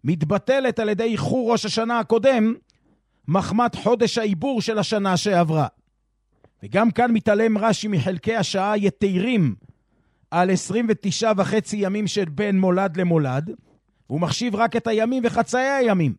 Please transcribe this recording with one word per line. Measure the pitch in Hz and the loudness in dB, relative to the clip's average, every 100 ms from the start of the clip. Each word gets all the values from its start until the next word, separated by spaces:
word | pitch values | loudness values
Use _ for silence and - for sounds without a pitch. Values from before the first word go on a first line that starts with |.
מתבטלת | 135 170 151 - - 269 262 233 | -2 -2 0 -2 0 0 0 -2
על | 214 | -2
ידי | 208 | 0
איחור | 226 214 - 262 226 | -2 -2 -2 -2 0
ראש | 233 214 | 0 -2
השנה | 226 226 240 | -4 -2 -2
הקודם, | 226 226 254 254 220 262 _ _ _ _ _ _ - | 0 2 4 4 2 -2 _ _ _ _ _ _ -2
מחמת | 190 - 214 240 - | -2 0 0 0 0
חודש | 208 240 226 233 | 0 2 2 0
העיבור | 214 180 269 247 | -2 -2 -2 -2
של | 208 214 | -2 -2
השנה | 175 214 196 180 | 0 0 0 0
שעברה. | 208 180 160 160 127 _ _ _ _ _ _ _ _ _ | 2 2 2 2 0 _ _ _ _ _ _ _ _ _
וגם | 101 160 226 | -4 2 2
כאן | 190 240 | 2 2
מתעלם | 220 - 208 226 208 | 2 2 2 2 2
רש"י | 220 196 214 | 0 0 0
מחלקי | 190 147 185 214 226 | -2 -2 -2 -2 -2
השעה | 160 196 196 214 | -2 -2 -2 0
יתירים | 196 - 202 180 220 240 147 101 - _ _ _ _ _ _ | 0 0 0 0 0 2 0 -2 -16 _ _ _ _ _ _
על | 170 185 | 0 2
עשרים | 185 - 208 226 | 0 0 -2 0
ותשעה | 214 202 - 220 202 | 0 -2 -2 0 0
וחצי | 185 220 - 208 | 0 0 -2 -4
ימים | 190 208 202 | -2 -2 -2
של | 208 180 | -2 -4
בין | 143 208 190 | -4 0 2
מולד | 185 180 196 165 | 2 2 0 -2
למולד, | 175 165 139 131 165 - _ _ _ _ _ | 0 2 2 -2 -6 -12 _ _ _ _ _
והוא | 143 | -4
מחשיב | 170 - 247 196 | -4 -4 -4 0
רק | 226 233 | 0 0
את | 226 | 0
הימים | 220 226 262 233 | 0 0 0 0
וחצאי | 240 - 247 | -2 -2 -2
הימים. | 262 277 240 190 151 | 0 0 2 2 0